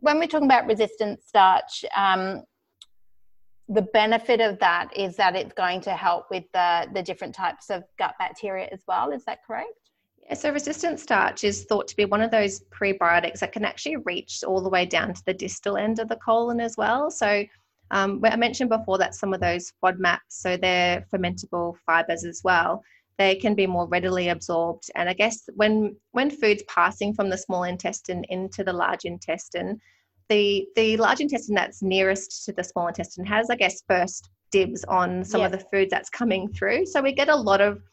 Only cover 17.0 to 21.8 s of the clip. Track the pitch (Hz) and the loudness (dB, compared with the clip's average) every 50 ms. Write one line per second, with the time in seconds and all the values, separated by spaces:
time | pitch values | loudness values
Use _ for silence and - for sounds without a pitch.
17 | 294 320 320 - 240 208 208 202 202 - _ _ _ _ _ _ _ - - 196 | 0 -2 -2 0 2 2 2 2 0 -4 _ _ _ _ _ _ _ -2 0 0
18 | 196 196 196 190 208 220 226 233 240 240 254 - 254 233 226 220 226 - 190 190 | 0 0 0 2 2 2 2 2 0 0 0 0 0 0 0 0 0 0 0 0
19 | 185 - - - - 196 190 180 180 175 175 175 175 - - _ - 185 185 180 | 0 0 -2 -4 -4 -2 -2 0 0 0 0 -2 -6 -10 -4 _ 0 0 2 2
20 | 185 175 175 - - - - - - 185 180 180 185 185 180 180 180 180 180 180 | 2 2 2 0 -2 -10 -12 -6 -4 -2 -2 0 2 2 2 4 2 2 0 -2
21 | 185 - - 190 175 175 180 180 - - - 175 170 170 170 - | -4 -4 -4 -2 -2 -2 -4 -6 -8 -6 -4 -4 -4 -4 -6 -6